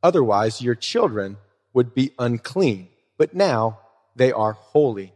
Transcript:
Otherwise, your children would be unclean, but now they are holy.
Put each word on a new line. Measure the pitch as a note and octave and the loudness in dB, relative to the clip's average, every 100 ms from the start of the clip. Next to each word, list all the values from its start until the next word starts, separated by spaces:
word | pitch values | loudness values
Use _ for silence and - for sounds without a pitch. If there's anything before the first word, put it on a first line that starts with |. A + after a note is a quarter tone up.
Otherwise, | E3+ F3+ A#2+ G2+ A2 A2 | 2 2 2 2 0 -2
your | A#2+ A#2 | -4 -4
children | - A#3 G#3+ G#2+ G2 G2+ _ _ _ | -4 -2 -2 -2 -8 -10 _ _ _
would | B2+ B2 | -2 0
be | B2 C3+ - | 0 -4 -2
unclean, | A#2+ A#2+ - F#3 F3 G2+ F#2 _ _ _ | -4 -4 -6 -2 0 -2 -8 _ _ _
but | D#3 | -4
now | F3+ G3 A#2+ A2+ A2 _ _ _ | 0 0 2 -2 -4 _ _ _
they | - B2+ | 0 0
are | A#2 G#2+ | 2 -2
holy. | G#2+ _ D3+ D3 G#2 F#2+ | -4 _ 0 0 -2 -12